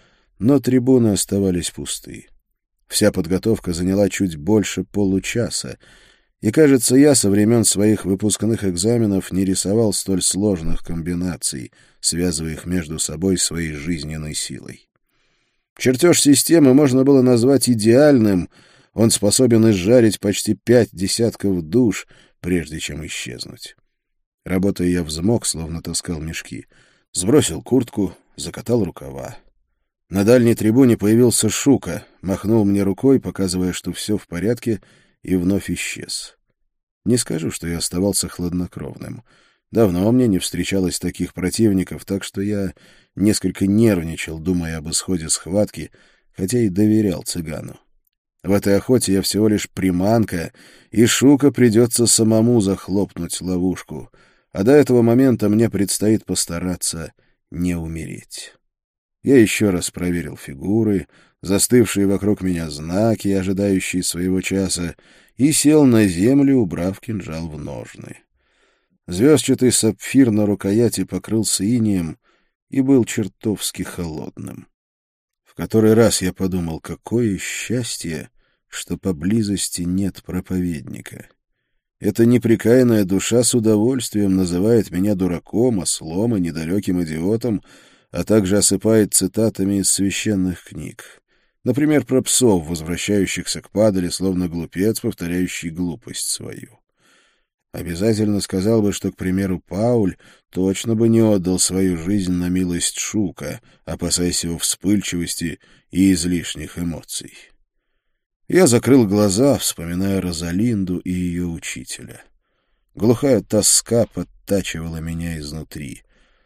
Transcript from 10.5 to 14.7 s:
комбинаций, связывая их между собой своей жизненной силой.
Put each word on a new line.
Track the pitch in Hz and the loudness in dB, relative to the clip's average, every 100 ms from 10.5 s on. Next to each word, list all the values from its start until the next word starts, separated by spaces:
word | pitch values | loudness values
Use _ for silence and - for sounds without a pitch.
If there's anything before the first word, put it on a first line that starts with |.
| 87 80 - | 0 0 -2
комбинаций, | - 82 82 87 90 76 - 65 60 _ _ _ | -2 -8 -6 -6 -6 -6 -8 -8 -12 _ _ _
связывая | - 85 90 78 80 | -6 -2 -2 -4 -6
их | 73 85 | -8 -4
между | 90 76 80 | -4 -4 -8
собой | - 78 95 90 | -8 -4 -2 0
своей | - 80 80 | -2 -4 -6
жизненной | 76 78 82 73 78 76 71 | -8 -6 -6 -8 -10 -10 -10
силой. | - 65 - | -10 -12 -16